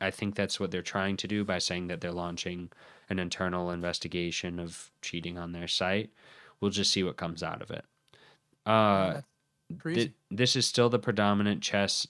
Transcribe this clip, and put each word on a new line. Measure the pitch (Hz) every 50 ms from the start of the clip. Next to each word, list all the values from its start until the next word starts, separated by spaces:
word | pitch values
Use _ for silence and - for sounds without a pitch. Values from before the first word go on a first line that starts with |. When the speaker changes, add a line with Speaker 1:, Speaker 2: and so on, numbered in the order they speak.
Speaker 1:
I | 98 95 -
think | - 107 101 101
that's | - 101 95 - -
what | 101 90
they're | 92 90
trying | 85 - - 101 95 98 98
to | 95 -
do | 95 104 104 104
by | 98 92 90
saying | - - 90 90 90 87
that | 90 85
they're | 87 87 87
launching | 87 87 87 87 87 - 92 87 90 90 85 - - - - - - _ -
an | 95 92
internal | 90 87 - - 92 92 90 90 90 87 87
investigation | 85 85 87 85 - - 82 - 90 87 85 82 - - 90 87 87
of | 87 85 82 - - - _ _
cheating | - - - 85 82 87 87 90
on | 85 85
their | 87 85 85
site. | 85 - - 92 90 95 104 113 - - _ - - - - - - - _
We'll | - 101
just | 95 101 98 - -
see | 101 92
what | 90 -
comes | - 90 85 85 82 82
out | 80 80 - -
of | - -
it. | - - _ _ _ _ _ - - - - - _ _ _ _ _ _
Uh, | 107 110 110 110 104 101 95 95 92 80
Speaker 2:
That's | 73 139 - _ _ _ _ _ _ _ - 170 156
crazy. | - 160 - 113 117
Speaker 1:
thi-, | 139 - _ _ _
this | - - 127 123 -
is | 131 110
still | - - - 120 120
the | 117 120
predominant | - 127 107 104 104 101 104 101 104 104 104 82 -
chess | - - 101 101 95 - - - -